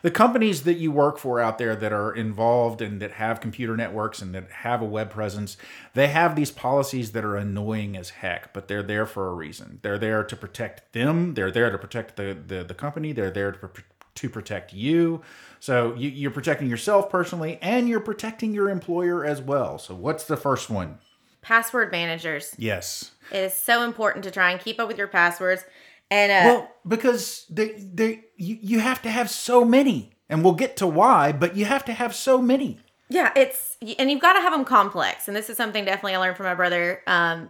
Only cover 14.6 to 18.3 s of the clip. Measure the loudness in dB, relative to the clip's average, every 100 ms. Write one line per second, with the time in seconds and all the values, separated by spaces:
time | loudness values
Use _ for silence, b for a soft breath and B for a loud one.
14.6 | -10 -6 0 2 2 0 B B B B
15.6 | 0 2 2 -2 -6 -4 -6 -4 -2 -2
16.6 | -2 -2 2 2 4 0 -2 -4 -8 -6
17.6 | -2 0 2 0 -2 -6 -8